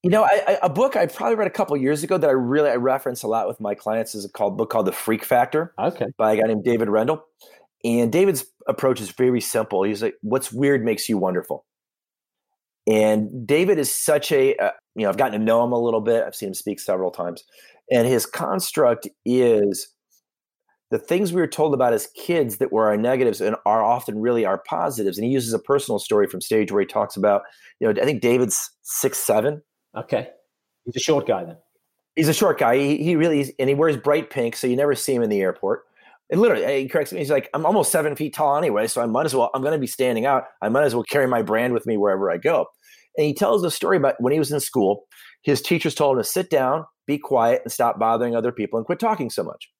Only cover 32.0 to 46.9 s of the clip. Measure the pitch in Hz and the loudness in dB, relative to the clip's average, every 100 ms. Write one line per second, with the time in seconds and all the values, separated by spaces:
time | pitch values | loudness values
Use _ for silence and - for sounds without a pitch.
32 | _ - 156 160 196 151 117 127 143 151 | _ 0 0 2 2 2 2 2 2 0
33 | 156 165 165 151 135 - 135 139 160 139 | 0 2 2 2 -2 -2 0 2 2 0
34 | 151 147 - - 117 - 131 123 147 135 | 0 0 0 -4 -4 -2 -2 0 0 0
35 | - 127 113 104 95 87 98 107 _ _ | -2 0 0 0 0 -2 -4 -4 _ _
36 | - _ _ 160 226 135 92 139 135 165 | -20 _ _ 2 2 2 0 -2 -2 -2
37 | 143 185 143 143 - 139 156 208 156 175 | -2 -6 0 0 0 -2 0 2 2 0
38 | 151 143 151 - 151 143 165 104 110 - | 0 -4 -8 -2 0 2 0 0 0 -2
39 | 120 113 156 131 117 131 135 156 127 - | 0 0 0 0 0 0 -2 -2 -4 -2
40 | 127 113 127 135 - _ 104 127 147 120 | 0 0 0 0 -2 _ -2 2 2 0
41 | 110 147 131 123 101 110 123 120 117 107 | -2 0 2 0 0 0 0 -2 -2 0
42 | 101 95 98 87 127 160 - _ _ - | 2 0 0 0 0 0 -2 _ _ -20
43 | _ - 151 143 208 208 175 - 180 185 | _ -2 -2 0 2 2 0 -2 0 2
44 | 139 - 120 147 139 147 - 131 95 101 | 2 0 0 0 0 -2 -2 0 0 0
45 | _ - - _ - 139 - 170 165 - | _ -20 -20 _ -2 -2 0 -2 -2 0
46 | 147 127 107 - 175 147 131 151 156 | 2 2 0 -4 0 0 2 -2 -6